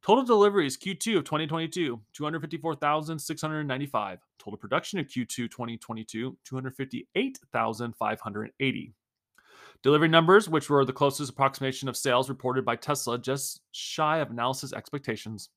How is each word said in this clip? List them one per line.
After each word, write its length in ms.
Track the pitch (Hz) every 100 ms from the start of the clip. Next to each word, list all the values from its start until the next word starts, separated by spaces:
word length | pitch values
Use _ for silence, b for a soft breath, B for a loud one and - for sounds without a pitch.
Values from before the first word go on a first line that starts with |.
Total 200 | - 226
deliveries 520 | 254 226 202 202 139 131
Q 200 | - 190
two 220 | - 208
of 60 |
twenty 220 | - 151 156
twenty-two, 540 | 160 160 180 160 117 107
two 120 | -
hundred 160 | 151 160
fifty-four 340 | 156 160 165
thousand 460 | 147 147 151 156 160
six 200 | - 156
hundred 220 | 156 156 147
ninety-five. 500 | 131 139 117 101 92 _ _
Total 180 | - 101
production 400 | 107 147 - 196
in 60 |
Q 200 | - -
two 220 | 120 - 117
twenty 300 | - 117 117
twenty-two, 600 | - 113 110 110 127 -
two 100 | - 131
hundred 180 | 131
fifty-eight 640 | - 135 - - - 262 262 _
thousand 420 | 120 113 110 120
five 260 | 113 110 110
hundred 300 | - 104 110 _
eighty. 340 | 135 - - _ _ _ _ _ B B B B
Delivery 240 | 131 147 160
numbers, 400 | 165 165 196 202
which 200 | 156 -
were 160 | 147
the 80 | 135
closest 380 | 131 143 135 143
approximation 580 | - 135 - 135 131 135
of 80 | 117
sales 320 | 143 123 131
reported 360 | 135 131 127
by 100 | 127
Tesla 460 | 117 - 143 - 120
just 400 | 117 139 135 - _
shy 480 | - - - 156 160
of 140 | 135
analysis 400 | 117 120 135 135
expectations. 760 | - - 147 - 110 - 107 -